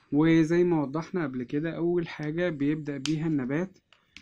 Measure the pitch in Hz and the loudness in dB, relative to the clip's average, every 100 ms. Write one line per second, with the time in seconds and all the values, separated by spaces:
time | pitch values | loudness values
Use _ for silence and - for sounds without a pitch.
0 | _ 143 165 165 156 170 180 165 135 156 | _ 2 6 6 6 4 4 2 0 -4
1 | 160 180 147 127 123 147 165 156 170 175 | -6 -4 -4 -6 -4 -4 -4 -2 0 0
2 | 170 - 151 160 180 147 143 156 147 139 | -2 -6 -6 -2 -2 0 -2 -2 -4 -6
3 | 135 156 165 147 127 147 190 - _ _ | -2 -2 0 -2 0 -2 -4 -10 _ _
4 | _ - | _ -20